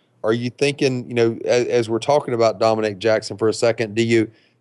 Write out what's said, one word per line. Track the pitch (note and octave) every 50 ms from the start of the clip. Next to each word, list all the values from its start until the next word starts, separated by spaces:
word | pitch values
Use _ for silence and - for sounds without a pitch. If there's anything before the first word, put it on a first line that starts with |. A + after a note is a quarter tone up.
| _ _ _ _ -
are | A2
you | A#2 A#2+ A#2+ B2
thinking, | - - C#3 C#3+ C#3 - D3 C3 B2+ B2 A#2+
you | - B2
know, | A#2+ A2+ A#2 A2+ - -
as, | - A#2+ B2 A#2+ -
as | B2 A#2+ A2+ G#2+
we're | A#2 A2
talking | - - C#3+ D3 C#3+ C#3 B2
about | A2+ A2+ A2 G2+ F#2+
Dominic | A2+ A2+ A2 A2 G#2+ G#2+ G2+ F2+
Jackson | G#2 A2 A2 G#2 - - G#2
for | G#2 A#2 A2
a | G2+
second, | - B2 A#2 A2 - A2+ G#2 G2+
do | A2+
you, | A#2 A2+ A#2 A2 G#2+ A2 - _ _ _ _ _